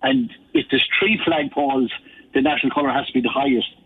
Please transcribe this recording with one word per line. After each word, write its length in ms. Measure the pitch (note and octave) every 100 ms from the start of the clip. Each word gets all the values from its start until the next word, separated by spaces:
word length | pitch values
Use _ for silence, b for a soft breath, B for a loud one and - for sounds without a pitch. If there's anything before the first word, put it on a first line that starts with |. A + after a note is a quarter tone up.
And 260 | - C3+ - - _
if 120 | D#4+ -
there's 180 | - - -
three 180 | G3 A3
flag 280 | - D#3+ C#3+
poles, 400 | - C#3+ C3+ A#2 - B B B
the 80 | C#3
national 320 | C#3 D3 C3+
colour 160 | D3 C#3
has 160 | B2+ C3+
to 60 |
be 80 | C3
the 80 | A#2
highest. 400 | C3 C#3 B2 - -